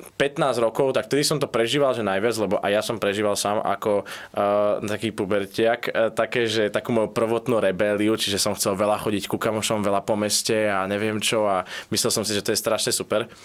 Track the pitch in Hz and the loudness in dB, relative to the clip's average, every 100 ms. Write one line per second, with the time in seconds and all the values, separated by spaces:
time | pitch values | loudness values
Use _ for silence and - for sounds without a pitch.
0 | - - 139 143 143 120 113 - 135 123 | -12 -2 -2 0 0 2 0 2 2 0
1 | - 143 147 151 131 113 117 143 139 117 | 0 0 2 0 0 0 0 2 2 2
2 | 104 95 113 110 98 98 98 104 107 110 | 0 0 0 0 0 0 2 0 0 -2
3 | 98 101 104 101 101 107 - 101 110 101 | 0 0 0 0 0 0 0 -2 0 0
4 | - - - - 101 104 104 101 107 104 | -2 -10 -8 -2 2 2 2 0 -2 -4
5 | 113 110 95 101 98 - 113 117 - 98 | -4 -4 -2 -2 -2 0 2 2 -2 0
6 | 113 - 113 127 113 110 104 107 - 117 | 0 0 -2 0 0 0 0 0 0 0
7 | 107 113 113 117 120 113 95 92 104 104 | 0 0 0 0 0 2 2 2 0 2
8 | 107 110 98 98 107 98 107 95 104 104 | 2 0 0 0 -2 -2 -2 0 2 0
9 | 117 101 - 107 113 107 104 107 104 101 | 0 -2 -2 -4 -2 -2 0 0 0 0
10 | - 104 104 - - 110 107 98 95 101 | 0 0 0 0 0 0 2 0 0 0
11 | 110 107 101 113 104 92 - - - 104 | -2 -2 0 2 2 0 -2 -10 -4 -2
12 | 113 113 101 104 107 104 113 107 123 - | 0 0 0 -2 0 -2 0 0 0 -2
13 | 92 107 117 - | 0 -2 -2 -10